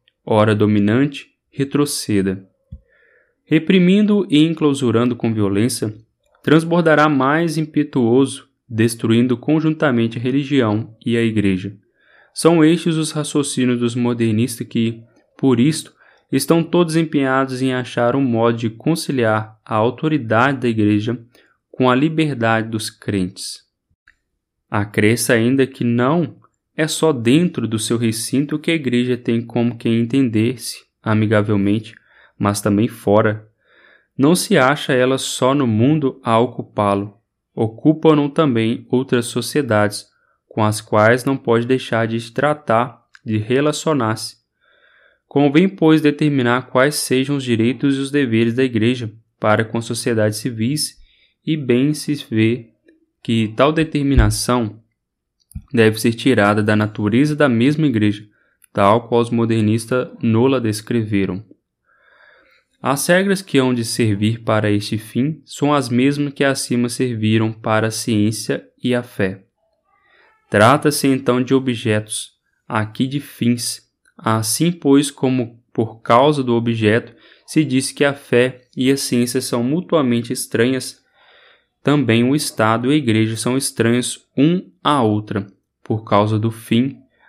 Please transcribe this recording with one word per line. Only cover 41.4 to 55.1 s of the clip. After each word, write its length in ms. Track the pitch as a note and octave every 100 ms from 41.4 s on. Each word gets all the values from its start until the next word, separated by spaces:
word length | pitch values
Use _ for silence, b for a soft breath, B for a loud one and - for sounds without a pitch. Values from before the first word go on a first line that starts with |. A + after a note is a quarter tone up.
| - A#2 A#2+
deixar 420 | C3 - A2+ A2+
de 240 | A#2 A#2
tratar, 720 | - D3 D3+ - A2+ B2 - _ _ A2+
de 120 | G#2+
relacionar-se. 1000 | G#2+ B2+ D3 C#3+ E3 D3 A2 A2 - - _ b b b b b b b -
Convém, 400 | C#3 C#3+ D3 F#3+
pois, 340 | G3 D#3+ D#3
determinar 680 | D3+ C#3+ D3+ C#3 A#2+ B2 B2
quais 260 | B2+ C#3+ D3+
sejam 400 | - C3 C3+ C#3+
os 80 |
direitos 520 | B2 A2+ A#2 A#2+ C#3+ C3+
e 40 |
os 120 | C3+
deveres 420 | C#3+ B2+ A2+ A#2
da 100 | A#2+
Igreja 480 | C3 A2+ A2+ B2 A2 - _ _
para 260 | A2 G#2+ A2
com 120 | A#2
as 80 | A#2
sociedades 520 | A#2 B2+ A2 G#2+ G#2+
civis, 600 | C3 A2+ A#2 D3+ - - _ _ _ _ C#3+
e 100 | D#3
bem 380 | B2 B2 C#3+
se 200 | D3+ - C#3+ -
vê 400 | A2 A2 B2 - _ _ _ _ _
que 300 | - A2+ A2 A2
tal 180 | C#3
determinação 1080 | D#3+ D#3 D3+ C#3 C3 G#2+ A2 - B2 A2 G#2+ _ _ _